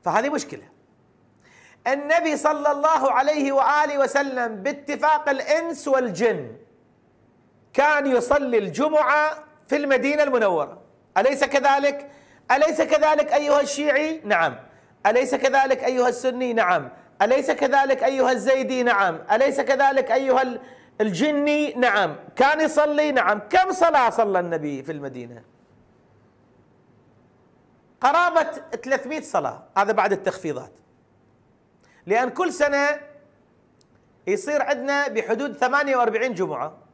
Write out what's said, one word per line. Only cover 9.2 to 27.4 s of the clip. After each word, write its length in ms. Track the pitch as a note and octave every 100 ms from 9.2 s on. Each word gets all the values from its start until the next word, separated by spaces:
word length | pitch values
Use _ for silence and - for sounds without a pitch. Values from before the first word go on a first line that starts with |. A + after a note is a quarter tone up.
| D4+ D#4 - _ _
في 80 | D4
المدينة 460 | C#4+ C4 C#4 D4
المنورة، 560 | C#4+ B3 G#3 E3+ C#3+ - - _ _ F#3
أليس 260 | A#3+ C#4
كذلك؟ 640 | C#4 C#4 C#4 C#4 C#4+ C#4+ - - _ _ -
أليس 320 | B3+ D#4 -
كذلك 500 | D#4 D4+ D4+ D4+ D4
أيها 280 | C#4+ D4 C#4+
الشيعي؟ 600 | C#4 C#4+ D4 C#4 D#4 D#4
نعم. 320 | G#3 F#3 D#3+ B2 - - _ _ G3+
أليس 280 | A#3 C#4
كذلك 500 | C4 C4+ C4+ C4+ B3+
أيها 240 | - B3+ B3
السني؟ 440 | A#3+ C4 B3 B3+
نعم. 380 | A3+ F3+ F3 C3 - - _
أليس 280 | G#3 C4+ C#4
كذلك 540 | D4 C4+ C#4 C#4 C4
أيها 280 | B3+ C4+ B3+
الزيدي؟ 500 | B3 G3+ C4 A3+ B3+
نعم. 360 | A#3+ G3+ G3 D#3+ -
أليس 280 | G#3+ C#4 C#4
كذلك 500 | C4 C4+ C#4 C4+ B3+
أيها 320 | B3+ C4+ B3+
ال-، 180 | C4 A#3 - - - _
الجني؟ 720 | G#3+ E3+ D4 D4 D4 D4 D4
نعم. 420 | B3 B3 G#3 F3+ C#3 - -
كان 240 | C4+ D4+
يصلي؟ 520 | D#4 D4 D4+ D4 D4+
نعم. 260 | C4 F3+ G#3
كم 340 | - F#4 F#4
صلاة 380 | F#4 E4+ D4+ A#3
صلى 300 | A3+ G#3+ F#3
النبي 420 | F3 E3 D3+ C#3
في 100 | C3
المدينة؟ 500 | D#3 C#3 B2 A#2+ A#2+ A2+ _ _ _ _ _ _ _ _ _ _ _ _ _ _ _ _ _ _ _